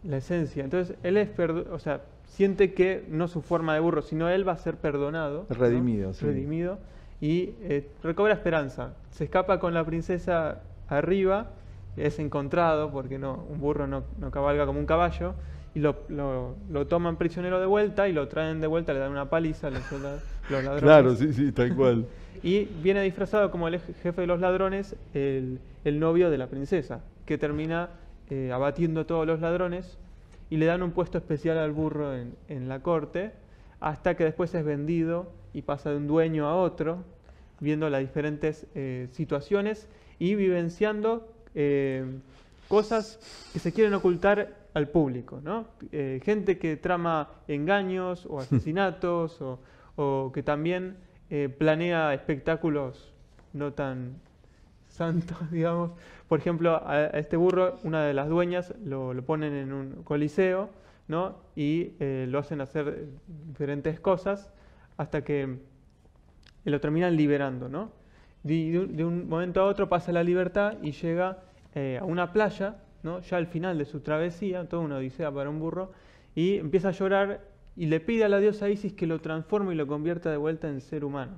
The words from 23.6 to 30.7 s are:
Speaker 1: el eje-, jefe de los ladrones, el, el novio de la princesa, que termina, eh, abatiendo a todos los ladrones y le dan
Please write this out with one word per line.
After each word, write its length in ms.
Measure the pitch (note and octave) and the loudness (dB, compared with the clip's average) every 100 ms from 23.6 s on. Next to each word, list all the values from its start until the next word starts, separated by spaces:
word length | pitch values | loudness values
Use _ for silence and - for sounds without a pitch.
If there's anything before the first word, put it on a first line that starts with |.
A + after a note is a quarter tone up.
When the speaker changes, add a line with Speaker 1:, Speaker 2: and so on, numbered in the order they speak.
| E3 | -2
Speaker 1:
el 80 | |
eje-, 200 | E3+ E3+ | -2 -6
jefe 260 | E3+ F3 F3 | -6 -4 -2
de 80 | F3 | 0
los 100 | F3 | 2
ladrones, 560 | F3+ F#3 F#3+ G3 G3 - - | 2 2 2 0 -6 -10 -6
el, 460 | C#3+ C#3 C3+ C3 B2+ - - | -2 0 0 -2 -6 -10 -4
el 160 | D3 D3 | -2 2
novio 320 | D#3+ E3 F3 | 4 6 6
de 80 | C#3+ | 4
la 80 | B2+ | -2
princesa, 540 | C3+ C#3 F#3 C3+ A#2+ - - - | -6 -2 -2 -2 -10 -12 -20 -6
que 100 | D3+ | -2
termina, 520 | D3+ D3 D#3 E3 F3 - - - - | -2 -2 -2 -2 -4 -10 -20 -20 -10
eh, 220 | C#3 C3 | -6 -4
abatiendo 480 | B2+ C#3 C#3+ E3+ D#3+ | 0 0 2 0 0
a 60 | D#3 | 0
todos 180 | E3 D#3+ | 0 0
los 140 | D#3+ | 0
ladrones 580 | E3 F3 F3+ F3 F#3 - - - - - - | 0 0 0 -4 -8 -16 -20 -20 -20 -20 -6
y 100 | D#3 | 2
le 80 | |
dan 180 | D#3 | 2